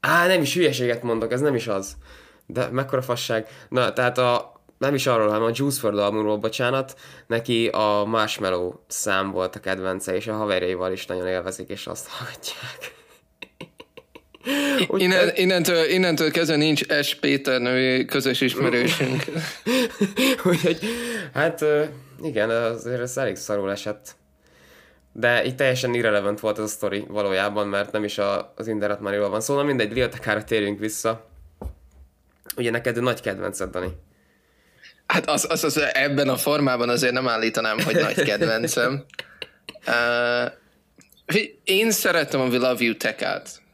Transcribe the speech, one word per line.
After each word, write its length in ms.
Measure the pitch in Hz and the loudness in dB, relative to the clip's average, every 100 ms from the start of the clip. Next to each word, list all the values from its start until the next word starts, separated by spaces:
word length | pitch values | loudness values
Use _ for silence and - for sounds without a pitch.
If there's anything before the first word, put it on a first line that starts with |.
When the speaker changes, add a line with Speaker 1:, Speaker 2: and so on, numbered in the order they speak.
Speaker 1:
Á, 260 | - 170 175 | 4 4 6
nem 160 | 185 | 4
is, 120 | 143 | 2
hülyeséget 480 | 180 160 127 123 117 | 4 2 2 0 0
mondok, 300 | 120 113 113 | 0 -2 0
ez 80 | 123 | 0
nem 140 | 147 | 2
is 120 | 123 113 | 0 -2
az. 300 | 98 95 - - - - _ _ | -4 -4 -12 -20 -20 -20 _ _
De 220 | - 123 | -4 -2
mekkora 300 | 123 135 131 | -2 -2 -2
fasság. 460 | 123 120 - 113 110 - - | -2 -4 0 -2 -2 -16 -4
Na, 240 | 127 120 | 0 2
tehát 260 | - 123 123 | 2 2 4
a, 340 | 123 120 - - _ _ | 2 2 -2 -18 _ _
nem 160 | 135 | 0
is 120 | 139 131 | 2 2
arról, 200 | 117 107 | 4 4
hanem 140 | 107 | 2
a 80 | 113 | 0
Juice 260 | 120 139 131 110 | 2 0 0 0
world 120 | 104 | 2
albumról, 360 | 101 107 107 104 | 0 2 0 0
bocsánat, 640 | 110 110 123 135 131 - - - - | -2 -2 0 0 -4 -10 -20 -20 -4
neki 420 | 113 117 117 113 | -4 0 2 2
a 360 | - 107 104 104 | 2 2 2 2
Marshmallow 680 | 113 107 - 98 90 90 - _ | 0 0 0 -2 0 -2 -8 _
szám 440 | - - 95 98 | -6 0 0 0
volt 260 | 92 92 104 | -2 -4 -4
a 40 | |
kedvence, 540 | 95 95 92 92 95 | -6 -4 -4 -4 -2
és 120 | 92 110 | -4 -4
a 60 | 107 | -4
haverjaival 560 | 107 92 90 92 92 | 0 0 0 -2 -4
is 140 | 92 - | -4 -6
nagyon 200 | 92 90 | -6 -2
élvezik, 420 | 92 90 92 92 | -4 -4 -10 -10
és 180 | 98 - | -10 -10
azt 220 | 87 - | -12 -12
hallgatják. 840 | - 123 - - - - - - - - - _ _ - _ - _ - - _ - _ - - 285 285 269 190 | -12 -12 -10 -12 -10 -12 -12 -16 -16 -20 -20 _ _ -20 _ -20 _ -20 -20 _ -20 _ -12 -4 0 2 0 0
<laughs> 20 | |
Úgy 120 | 196 | 2
Speaker 2:
Innen-, 260 | 185 185 175 | 2 4 4
Speaker 1:
te- 140 | - | 2
Speaker 2:
innentől, 480 | 185 185 165 170 160 | 2 2 2 2 2
innentől 420 | 185 185 151 156 | 2 2 2 2
kezdve 260 | 160 160 151 | 2 2 4
nincs 260 | 156 147 - 151 | 4 2 0 0
S 120 | 143 | 0
Péter 460 | - 147 139 139 127 | -2 0 0 2 0
nevű 440 | 123 127 131 127 | 2 2 2 2
közös 360 | - 139 127 123 | 0 0 0 2
ismerősünk. 840 | 127 123 127 123 123 - 131 131 139 160 156 - - 254 | 0 2 2 2 2 0 0 -2 -2 -4 -6 -6 0 0
Speaker 1:
<laughs> 600 | 233 - 196 202 262 254 | 0 0 -2 2 2 2
Úgyhogy, 340 | 185 175 170 170 214 240 240 226 160 | 2 2 2 0 -2 -6 -6 -6 -6
hát, 280 | 135 160 165 | -2 0 0
ö, 220 | 151 147 151 139 - - | 2 2 0 -6 -20 -10
igen, 280 | 156 113 110 | -6 -2 0
azért 500 | 117 117 117 117 123 | 0 0 -4 -6 -6
ez 160 | 123 135 | -4 -4
elég 200 | 127 95 | -4 -4
szarul 340 | - 104 98 | -4 -4 -2
esett. 460 | 98 - 107 - - _ _ _ _ - - - _ _ | -4 -6 -8 -12 -20 _ _ _ _ -20 -20 -20 _ _
De 320 | - 120 120 | -2 2 4
így 100 | 120 | 2
teljesen 400 | 127 139 127 127 | 0 0 2 0
irrelevant 460 | 120 117 104 101 104 | 0 2 2 0 -2
volt 180 | 110 107 | -2 -2
ez 60 | |
a 40 | 107 | -4
sztori 360 | - 104 98 - | -4 -4 -4 -4
valójában, 580 | 101 101 95 101 104 101 | -2 0 0 0 0 0
mert 240 | 101 104 | -2 -2
nem 120 | 110 | -2
is 140 | 104 104 | -4 -2
a, 340 | 101 98 - - | 0 -2 -6 -10
az 120 | 110 | -6
Internet 320 | 107 101 101 | -2 -2 -2
Money-ról 280 | 104 101 101 | -2 -2 0
van 120 | 104 | -2
szó. 140 | 117 | -2
Na 80 | 143 | 0
mindegy, 300 | 143 131 107 | 0 0 0
Lil 160 | 117 120 | 0 -2
Tecca-ra 360 | - - 104 | -2 -2 -2
térjünk 340 | 107 113 101 101 | 0 0 0 -2
vissza. 500 | 107 - 113 113 - - - _ - - - - - _ _ _ - - | -6 -2 -4 -4 -8 -20 -20 _ -14 -14 -20 -20 -20 _ _ _ -14 -4
Ugye 140 | 117 | -2
neked 300 | 117 127 113 | 0 -2 0
nagy 200 | 123 117 | 0 -2
kedvenced, 500 | 113 95 95 98 92 | -4 -4 -6 -6 -6
Dani. 180 | 90 92 82 - _ _ _ _ _ _ _ - _ _ | -4 -6 -8 -18 _ _ _ _ _ _ _ -20 _ _
Speaker 2:
Hát 220 | 180 - | 0 2
az, 160 | 147 - | 0 2
az, 140 | 160 | 0
az 160 | 160 151 143 | 0 2 0
ebben 360 | - 143 139 135 | 2 2 2 2
a 80 | 127 | 2
formában 520 | - 147 139 123 120 | 2 2 2 2 2
azért 240 | 120 127 | 2 2
nem 160 | 127 131 | 2 0
állítanám, 500 | 113 113 113 113 107 | 2 2 0 0 0
hogy 140 | - | 2
nagy 280 | 143 110 110 | 2 2 2
kedvencem. 840 | 147 104 113 110 120 - 120 139 - - - - - | 0 2 2 0 0 0 0 -2 -8 -16 -16 -18 -20
Speaker 1:
<laughs> 400 | _ - - - | _ -20 -12 -2
Speaker 2:
Ö, 580 | 120 120 120 120 120 120 - _ _ _ _ - _ - | 2 2 2 2 0 -2 -6 _ _ _ _ -20 _ -2
fi-, 320 | 185 214 - | -2 -2 -8
én 260 | - 190 226 | 0 2 2
szeretem 500 | 214 208 170 143 139 | 2 2 2 2 0
a 40 | 127 | 2
We 100 | 123 | 2
Love 260 | 127 123 | 2 2
You 120 | 120 110 | 0 0
Tecca-t. 520 | 107 - 95 95 - - _ | -2 -2 -4 -4 -8 -20 _